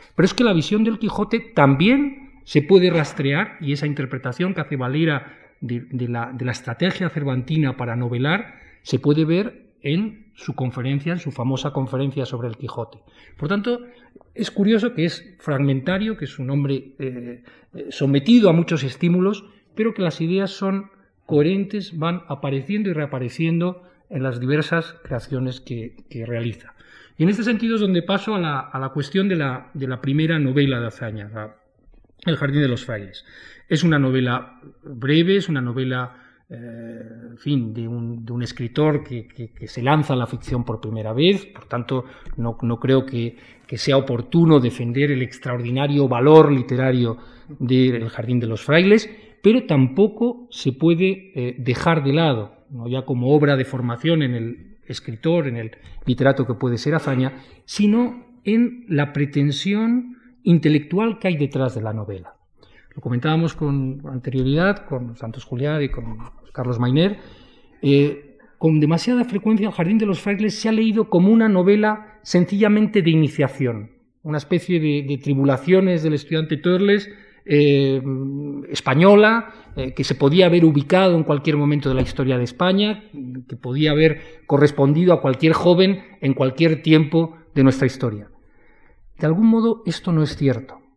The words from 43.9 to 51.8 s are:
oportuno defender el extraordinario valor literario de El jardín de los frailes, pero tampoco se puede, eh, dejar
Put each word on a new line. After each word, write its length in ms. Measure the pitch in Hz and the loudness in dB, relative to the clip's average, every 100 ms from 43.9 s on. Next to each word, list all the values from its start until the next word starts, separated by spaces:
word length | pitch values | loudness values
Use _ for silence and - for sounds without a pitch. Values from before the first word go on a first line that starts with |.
| 135 | 2
oportuno 600 | 131 120 - 170 165 147 | 2 -4 0 4 6 6
defender 500 | 123 - 120 127 147 | 4 -2 -4 0 0
el 140 | 131 | 0
extraordinario 840 | 117 - 131 123 120 127 143 143 135 | -4 -8 -8 -6 -4 -2 0 2 2
valor 440 | 120 139 156 147 | 4 8 10 8
literario 640 | 135 123 127 131 127 117 - - - - 147 | 4 0 -2 0 2 0 -4 -14 -20 -18 -8
de 300 | 123 127 131 120 | 0 4 4 2
El 120 | 113 | -4
jardín 300 | - 113 123 | -6 -2 -2
de 80 | 113 | -2
los 140 | 110 | -4
frailes, 480 | - 160 190 220 - - - - | 2 4 6 4 2 -10 -20 0
pero 240 | 202 247 - | 2 2 2
tampoco 840 | 143 127 185 208 - 240 - - | 2 2 2 0 2 -4 -4 -14
se 220 | - 139 | -6 -6
puede, 600 | - 160 170 190 190 - 135 | 0 2 2 0 -2 -8 -8
eh, 200 | 123 131 | -8 -4
dejar 440 | 123 120 | -4 -2